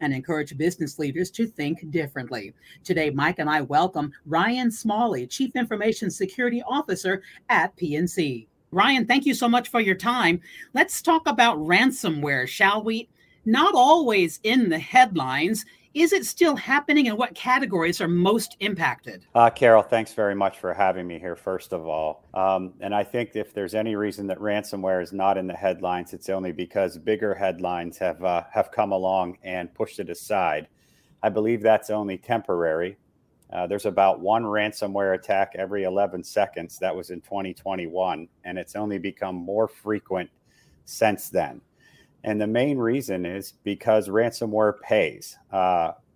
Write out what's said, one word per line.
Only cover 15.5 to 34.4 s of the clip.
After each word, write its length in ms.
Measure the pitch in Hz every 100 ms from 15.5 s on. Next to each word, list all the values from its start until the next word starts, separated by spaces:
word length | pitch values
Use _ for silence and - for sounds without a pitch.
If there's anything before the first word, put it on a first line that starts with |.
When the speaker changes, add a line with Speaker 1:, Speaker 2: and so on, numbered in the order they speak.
| 214 - _ _
Speaker 1:
Is 200 | 294 330
it 120 | 392
still 300 | 226 - 349
happening, 540 | 277 - 277 285 302 247
and 100 | 208
what 160 | 240
categories 680 | - 240 262 262 180 165 175
are 60 | 165
most 500 | 175 185 220 220 -
impacted? 640 | 202 185 151 123 - 95 _
Speaker 2:
Uh, 160 | 120 117
Carol, 320 | - 123 113
thanks 320 | 101 117 110
very 220 | - 104 101
much 240 | 98 -
for 120 | 92
having 360 | 87 95 92 90
me 100 | 82
here, 160 | 87
first 380 | 85 - 92 -
of 160 | 90 80
all. 400 | 78 78 80 _
Um, 420 | 95 95 95 95 -
and 160 | 98
I 80 | 104
think 320 | 101 123 117
if 180 | 110 104
there's 220 | - 95
any 220 | 104 110 104
reason 320 | 104 95 98
that 100 | 92
ransomware 640 | 104 104 104 101 95 92
is 100 | 87
not 240 | 98 95 95
in 120 | 92
the 60 |
headlines, 580 | 85 95 87 90 90 85
it's 160 | 92 -
only 240 | 95 92
because 440 | 82 90 104 95 82
bigger 380 | 85 107 107
headlines 640 | 95 98 90 90 87 85 -
have, 240 | 92 82
uh, 220 | 90 87 -
have 180 | 107 98
come 220 | - 104
along 460 | 95 92 95 90 -
and 320 | 95 90 85
pushed 240 | - 107 -
it 120 | 87
aside. 580 | 85 - 101 87 78 - _ _ _ _ -
I 40 | 107
believe 320 | 101 107 120
that's 300 | 110 107 -
only 280 | 107 104 95
temporary. 800 | - 117 - 87 82 80 90 101 _ _ _ _ -
Uh, 140 | 87 87
there's 200 | 101 107
about 340 | 92 98 92
one 240 | 92 113